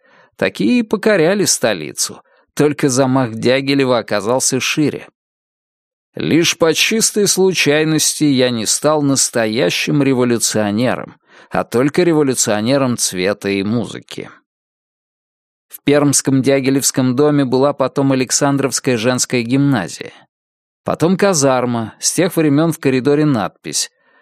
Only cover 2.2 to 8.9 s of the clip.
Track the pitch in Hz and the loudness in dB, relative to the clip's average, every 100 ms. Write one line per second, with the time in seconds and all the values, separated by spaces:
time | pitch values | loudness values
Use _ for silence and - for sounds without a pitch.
2.2 | _ _ _ - 147 143 147 127 135 131 | _ _ _ -2 0 2 -2 0 2 2
3.2 | 123 110 113 131 135 139 131 123 101 104 | 0 -2 0 0 0 0 2 0 0 -4
4.2 | 101 127 - 131 - - 147 - - _ | -2 -2 0 -2 -2 -2 -2 -2 -12 _
5.2 | _ _ _ _ _ _ _ _ _ - | _ _ _ _ _ _ _ _ _ -8
6.2 | - 151 165 - 165 160 - 226 220 - | 0 0 0 0 0 2 0 0 0 0
7.2 | 196 - 190 175 143 147 156 156 - - | 0 2 2 2 0 2 2 0 0 0
8.2 | 151 131 123 120 104 - 151 | 0 2 2 0 -4 -2 0